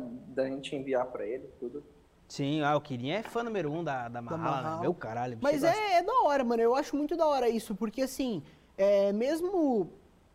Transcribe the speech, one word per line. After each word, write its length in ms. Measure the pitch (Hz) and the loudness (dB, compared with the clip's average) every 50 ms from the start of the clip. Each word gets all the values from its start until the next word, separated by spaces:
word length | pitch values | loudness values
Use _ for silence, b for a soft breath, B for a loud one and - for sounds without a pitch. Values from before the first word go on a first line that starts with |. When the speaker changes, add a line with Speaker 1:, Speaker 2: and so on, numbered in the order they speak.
| 131 120 120 127 - | -6 -8 -12 -14 -14
Speaker 1:
da 200 | - 131 131 131 | -10 -4 -2 -2
gente 300 | 135 135 139 139 - 151 | -2 -2 -6 -8 -6 -6
enviar 300 | 139 131 139 131 123 123 | -6 -2 0 0 0 0
pra 200 | 127 - - 104 | -2 -4 -8 -6
ele, 180 | 104 123 135 143 135 - - | -6 -6 -8 -10 -12 -14 -10
tudo. 240 | 123 120 135 147 - - - - - _ _ _ _ - | -10 -10 -10 -10 -14 -16 -20 -20 -20 _ _ _ _ -14
Speaker 2:
Sim, 320 | - - 143 139 151 156 | -8 -4 -2 -2 0 0
ah, 160 | 147 143 151 | 2 2 2
o 60 | 147 147 | 2 0
Kirin 300 | - 135 120 120 139 170 | -2 -8 -6 -4 -4 -4
é 100 | 214 220 | -4 -4
fã 200 | - - 233 233 | -4 -4 -4 -4
número 300 | 233 220 196 156 147 147 | -2 -2 -2 -2 -2 -2
um 100 | 170 170 | -4 -4
da, 200 | 156 135 127 120 | -4 -4 -4 -6
da 180 | 117 120 120 | -6 -8 -8
Speaker 3:
Da 0 | |
Speaker 2:
Mahala, 360 | 120 120 165 160 - 131 139 135 | -8 -6 -6 -4 -2 -2 -2 -2
né? 40 | 127 | -2
Speaker 3:
Mahala. 160 | 156 160 165 247 | -4 -4 -2 -2
Speaker 2:
Meu 100 | - 175 | -2 -2
caralho, 440 | - - - - 117 123 - - 113 | -2 -4 -6 -4 -4 -4 -4 -4 -2
bicho 120 | 247 285 | 0 0
Speaker 3:
Mas 120 | 302 285 277 | 2 2 4
Speaker 2:
gosta. 120 | 330 359 | 2 2
Speaker 3:
é, 200 | 427 427 403 359 | 2 2 2 2
é 80 | 339 359 | 2 2
da 100 | 403 508 508 427 | 4 4 4 4
hora, 200 | 302 285 277 254 | 4 4 2 2
mano, 160 | 233 240 226 | 2 2 4
eu 140 | 233 233 247 | 4 4 4
acho 200 | 277 294 - - | 2 0 0 -2
muito 220 | 277 294 294 349 | -2 -2 0 0
da 80 | 320 330 | 2 2
hora 220 | 302 285 269 240 233 | 4 4 4 2 2
isso, 260 | 233 220 - - 214 | 2 0 -2 -4 -6
porque 280 | - 226 208 - 269 269 | -4 -4 -4 -2 -2 -4
assim, 400 | 254 - - 269 247 214 156 - B B B B B B | -2 -2 -4 -2 -2 -2 -4 -6 B B B B B B
é, 340 | - 196 202 202 196 196 202 | 2 4 6 6 6 6 4
mesmo 800 | 202 208 233 269 330 320 349 359 403 349 311 269 240 214 170 - - - - - _ _ _ _ _ | 2 2 2 2 0 0 0 0 2 2 2 4 4 2 0 -2 -4 -18 -20 -20 _ _ _ _ _